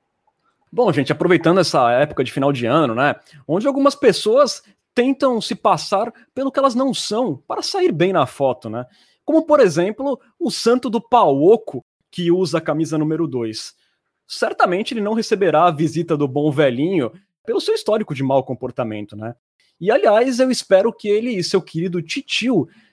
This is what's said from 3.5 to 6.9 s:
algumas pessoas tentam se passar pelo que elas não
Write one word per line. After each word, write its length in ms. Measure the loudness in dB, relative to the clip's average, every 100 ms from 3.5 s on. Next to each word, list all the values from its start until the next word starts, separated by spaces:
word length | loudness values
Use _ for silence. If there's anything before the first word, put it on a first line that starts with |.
| -2 0
algumas 260 | 2 0
pessoas 680 | 4 2 2 2 4 2 -2 -16 _ _ 0
tentam 440 | 0 2 0 0
se 140 | -4
passar 580 | -2 0 0 0 -2 -2 -8 _
pelo 180 | -6 -4
que 60 | 0
elas 160 | 0
não 220 | 0 -2